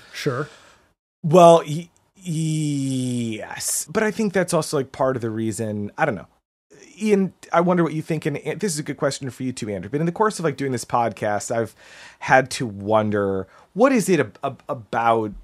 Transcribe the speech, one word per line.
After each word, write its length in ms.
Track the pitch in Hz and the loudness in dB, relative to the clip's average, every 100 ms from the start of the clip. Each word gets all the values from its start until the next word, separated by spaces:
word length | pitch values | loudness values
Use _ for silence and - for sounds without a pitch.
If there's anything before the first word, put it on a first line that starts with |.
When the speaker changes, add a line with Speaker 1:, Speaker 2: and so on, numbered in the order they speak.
| - | -12
Speaker 1:
Sure. 360 | - 156 123 147 - - _ _ _ _ _ | -8 -6 -6 -8 -14 -20 _ _ _ _ _
Speaker 2:
Well, 360 | 165 175 170 165 | 4 8 10 10
y-, 300 | 160 151 175 _ _ _ | 6 -8 -10 _ _ _
yes. 1700 | 185 160 160 156 151 143 135 131 127 123 117 107 90 - - - - | -6 -2 -2 0 -2 -2 -2 -2 -2 -2 -4 -6 -10 -10 -6 -6 -4
But 140 | 180 | -2
I 80 | 220 | -2
think 220 | - 214 | 0 -2
that's 200 | 190 175 | 0 0
also, 260 | 165 156 151 | 0 0 -4
like, 120 | 127 | -4
part 240 | - 131 | -2 -2
of 80 | 127 | 0
the 80 | 117 | -4
reason, 640 | 110 110 107 110 104 104 - | -4 -4 -4 -4 -4 -6 -2
I 80 | |
don't 120 | 151 107 | -2 -2
know. 100 | - _ _ _ _ - - - | -10 _ _ _ _ -20 -20 -4
Ian, 340 | 214 196 190 - - | 2 2 2 -4 -2
I 80 | 170 | 2
wonder 240 | 175 175 | 4 2
what 80 | 165 | 2
you 100 | 156 | -2
think, 240 | - 156 156 | -4 -4 -4
and, 120 | 143 | -4
and 200 | 147 156 | -6 -4
this 140 | 214 | -4
is 60 | 151 | -4
a 40 | |
good 140 | 151 139 | -6 -2
question 340 | 143 - 135 | -2 -2 -8
for 120 | - | -8
you 100 | 131 | -8
too, 160 | - 110 | -6 -6
Andrew. 220 | 98 95 | -6 -6
But 100 | 143 | -4
in 60 | 165 | -2
the 60 | |
course 260 | 170 214 208 | 0 0 0
of, 60 | |
like, 120 | 165 135 | -4 -2
doing 160 | 139 | -4
this 120 | 120 | -4
podcast, 680 | - 123 117 104 107 104 - | -2 0 0 -2 -2 -2 -2
I've 220 | 117 110 - - - - - | -4 -4 -8 -20 -20 -20 -10
had 300 | - 135 131 | 4 4 4
to 140 | - 123 | -4 -8
wonder, 800 | 101 101 110 107 104 101 95 92 - _ | -6 0 2 2 0 0 -2 -6 -14 _
what 180 | 180 262 | 2 4
is 160 | 262 185 | 4 2
it 100 | 170 | 2
ab-, 200 | 113 - | 0 -6
ab-, 200 | 139 120 - | -10 -8 -10
about 640 | 135 107 123 117 113 110 98 | -10 -6 0 2 2 0 -8